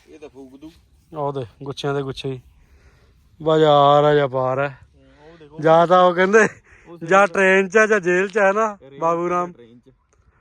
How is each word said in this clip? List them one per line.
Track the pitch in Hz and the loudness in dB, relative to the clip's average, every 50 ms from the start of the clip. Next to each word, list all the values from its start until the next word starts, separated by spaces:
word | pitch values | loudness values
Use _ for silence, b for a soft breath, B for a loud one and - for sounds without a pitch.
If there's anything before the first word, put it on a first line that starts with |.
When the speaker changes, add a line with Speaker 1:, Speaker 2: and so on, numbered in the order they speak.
| _ _ | _ _
Speaker 1:
ਇਹ | 151 151 | -20 -20
ਤਾਂ | 147 147 | -20 -20
ਫੂਕ | 120 135 135 127 131 135 | _ -20 -20 -20 -20 -20
ਦੂ। | 151 160 165 _ _ _ _ _ _ _ 165 156 | -20 -20 -20 _ _ _ _ _ _ _ -12 -8
Speaker 2:
ਉਹ | 143 139 135 | -8 -8 -8
ਦੇ | 139 123 98 _ - 139 | -8 -12 -14 _ -20 -16
ਗੁੱਛਿਆਂ | 139 131 - - 143 139 | -16 -14 -10 -8 -8 -6
ਦੇ | 143 | -6
ਗੁੱਛੇ | 139 135 127 - - 139 | -8 -10 -12 -12 -12 -12
ਹੀ। | 131 127 - _ _ _ _ _ _ _ _ _ _ _ _ _ _ _ _ _ _ - | -12 -14 -18 _ _ _ _ _ _ _ _ _ _ _ _ _ _ _ _ _ _ -10
ਬਾਜ਼ਾਰ | 147 156 160 160 156 151 147 143 143 143 147 147 147 | -4 -2 0 2 4 4 4 4 4 4 4 4 2
ਆ | 151 147 | 2 2
ਜਾਂ | 147 143 131 | 0 0 -2
ਪਾਰ | 127 131 131 127 127 135 | -4 -4 -4 -4 -4 -4
ਹੈ। | 143 143 | -6 -8
Speaker 1:
ਹਾਂ, | 135 - _ _ _ _ _ _ _ _ _ 156 165 | -10 -14 _ _ _ _ _ _ _ _ _ -20 -20
ਉਹ | - | -20
ਦੇਖੋ। | - - - - | -20 -20 -10 -4
Speaker 2:
ਜਾਂ | 151 160 160 165 170 160 | 0 2 4 4 4 4
ਤਾਂ | 180 185 180 | 4 4 4
ਉਹ | 180 175 | 4 2
ਕਹਿੰਦੇ, | 175 185 190 208 220 208 - - _ _ b b b b 156 | 0 0 2 2 2 2 0 -2 _ _ b b b b -20
Speaker 1:
ਉਹ | 170 170 | -20 -12
ਸਿਰੇ | 165 160 | -4 0
Speaker 2:
ਜਾਂ | 190 196 202 196 | 2 2 2 2
Speaker 1:
ਤੇ | 170 | 0
Speaker 2:
ਟ੍ਰੇਨ | 196 190 190 190 190 196 190 | 0 0 2 2 0 0 0
'ਚ | 170 220 | 0 0
ਆ | 214 202 | 2 2
ਜਾਂ | 220 208 | 0 -2
ਜੇਲ੍ਹ | 170 180 180 180 190 202 | -2 -2 -2 -2 -2 -4
'ਚ | 185 220 | -2 0
ਹੈ | 202 190 | 0 0
ਨਾ, | 196 214 220 214 202 196 | 0 0 -4 -6 -6 -10
Speaker 1:
ਰੇਲ | _ 135 135 139 | _ -20 -14 -8
Speaker 2:
ਬਾਬੂ | 160 165 170 170 175 175 | -4 -4 -4 -4 -4 -6
ਰਾਮ। | 180 180 175 180 175 | -6 -6 -6 -8 -12
Speaker 1:
ਟ੍ਰੇਨ | - 120 110 120 123 | -18 -20 -20 -20 -20
'ਚ। | _ 135 127 _ _ _ _ _ _ _ _ _ | _ _ _ _ _ _ _ _ _ _ _ _